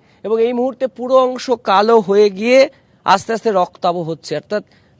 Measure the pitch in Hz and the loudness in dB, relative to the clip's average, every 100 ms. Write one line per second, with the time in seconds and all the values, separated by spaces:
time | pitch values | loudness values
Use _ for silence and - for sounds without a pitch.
0 | _ _ 202 226 226 247 254 247 262 - | _ _ -4 0 0 -2 -4 -4 -8 -6
1 | 247 262 254 254 - 233 - 196 214 233 | 0 2 2 -4 -6 -4 0 0 4 2
2 | 180 202 208 190 226 262 277 - _ _ | 2 2 2 0 2 4 2 -2 _ _
3 | - 190 - 220 226 190 180 - 185 175 | 0 0 0 -4 -2 0 -2 -2 -4 -4
4 | 160 156 - 151 - 208 - _ _ | -6 -10 -8 -10 -6 -8 -8 _ _